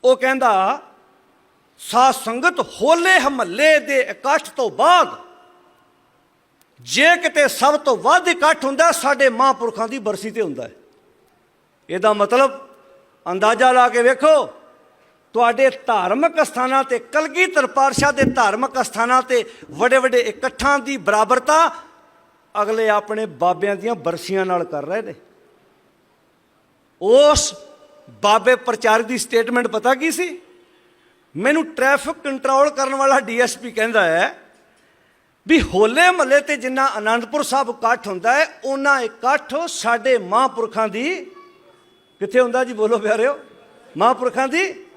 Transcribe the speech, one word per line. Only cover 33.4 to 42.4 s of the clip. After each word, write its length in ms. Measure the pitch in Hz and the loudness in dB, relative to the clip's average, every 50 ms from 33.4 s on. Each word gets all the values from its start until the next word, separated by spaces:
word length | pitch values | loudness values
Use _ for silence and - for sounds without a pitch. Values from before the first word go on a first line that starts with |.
ਐਸ 180 | 247 233 - - | -2 -2 -2 -8
ਪੀ 120 | 220 247 | -14 -10
ਕਹਿੰਦਾ 340 | 202 220 214 233 233 220 190 | -4 -4 -4 0 2 2 2
ਹੈ 340 | 165 160 170 190 277 359 - _ _ _ _ _ _ _ _ _ _ _ _ _ _ _ _ _ _ _ _ _ 196 | 4 2 2 0 0 -4 -10 _ _ _ _ _ _ _ _ _ _ _ _ _ _ _ _ _ _ _ _ _ 0
ਵੀ 140 | 320 311 - | 2 2 2
ਹੋਲੇ 480 | - - 185 214 220 240 302 349 359 | 0 2 2 2 2 4 4 2 2
ਮਹੱਲੇ 300 | 359 349 294 254 269 285 | 4 2 0 2 2 0
ਤੇ 160 | 285 302 294 | 2 0 -6
ਜਿੰਨਾ 420 | 269 220 254 262 262 269 269 208 214 | -4 -4 -6 -4 -2 -2 -2 -2 -4
ਅਨੰਦਪੁਰ 440 | 208 214 226 240 233 214 226 302 285 | -4 -2 -2 -2 -4 -4 -6 -6 -4
ਸਾਹਿਬ 260 | - 247 269 277 226 | -2 -2 -2 -2 -2
ਇਕੱਠ 400 | 240 - - 226 240 - - 208 | -6 -4 -2 -2 -2 -2 -4 -10
ਹੁੰਦਾ 260 | 196 185 170 226 254 | -10 -4 -2 0 2
ਹੈ, 260 | 285 320 - - - - | 2 0 -2 -4 -12 -8
ਓਨਾ 360 | 262 269 269 277 285 277 269 | -6 -6 -2 0 0 0 0
ਇਕੱਠ 540 | 240 220 226 - - 247 285 294 285 - 254 302 339 330 | 0 -6 -10 -4 -2 0 0 0 -2 -6 -8 -6 -6 -6
ਸਾਡੇ 500 | - - - 226 233 240 208 262 254 233 | -8 -6 -2 -2 -2 0 0 0 0 0
ਮਹਾਂਪੁਰਖਾਂ 720 | 190 175 196 233 269 262 - 226 240 - - 214 220 214 | 0 0 0 2 2 0 0 -4 -6 -6 -4 -4 -4 -4
ਦੀ 360 | 180 220 254 311 370 339 - - - - - - _ _ _ _ _ _ _ _ _ _ _ _ _ _ | -4 -6 -6 -6 -6 -8 -10 -16 -20 -20 -20 -20 _ _ _ _ _ _ _ _ _ _ _ _ _ _
ਕਿੱਥੇ 220 | 196 202 196 254 | -10 -2 2 2